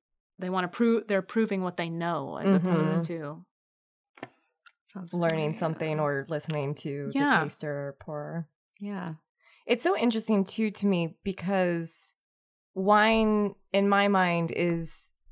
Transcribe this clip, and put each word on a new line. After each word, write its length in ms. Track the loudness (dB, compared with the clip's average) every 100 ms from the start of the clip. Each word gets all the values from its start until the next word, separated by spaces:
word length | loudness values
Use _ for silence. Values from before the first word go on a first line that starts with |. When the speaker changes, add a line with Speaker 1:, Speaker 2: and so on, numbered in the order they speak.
| _ _ _ -10
Speaker 1:
they 120 | -4
wanna 180 | -2 -2
prove, 400 | 0 2 2 2
they're 140 | -2
proving 400 | 0 0 0 0
what 160 | -2 -4
they 120 | -4
know 480 | -4 -2 -2 -4 -2
as 100 | 2
Speaker 2:
Mm-hmm. 140 | 4 4
Speaker 1:
opposed 380 | 2 2 0 -2
to 400 | -6 -8 -12 -18 _ _ _ _ _ _ _ -20 _ _ _ -20 _ _
Speaker 3:
Sounds 200 | -16 -8
Speaker 2:
Learning 400 | 0 2 2 0
Speaker 3:
familiar. 60 | -2
Speaker 2:
something 400 | -4 -2 -2 -2
or 260 | 0 -2 -2
listening 440 | -6 -4 -4 -2 -6
to 360 | -6 -6 -4
Speaker 1:
Yeah. 180 | 0 2
Speaker 2:
the 40 | 2
taster 520 | 0 -4 -6 -6 -8 -10
pour. 480 | -12 -10 -8 -8 -8 _ _ _
Speaker 3:
Yeah. 360 | -10 -8 -8 -10 _ _ _ _ -2
Speaker 2:
It's 160 | 0
so 140 | 2 2
interesting, 480 | 2 0 2 2 2
too, 260 | -2 -2
to 160 | 0 0
me, 300 | 0 0 -4
because 920 | -8 -6 -2 0 2 0 -4 -8 -10 -14 _ _ _ _ _ -4
wine, 800 | 2 4 6 4 4 2 0 -4 _
in 160 | 2 4
my 180 | 4 4
mind, 440 | 4 2 2 0
is 600 | 0 0 0 -2 -6 -8 -18 -18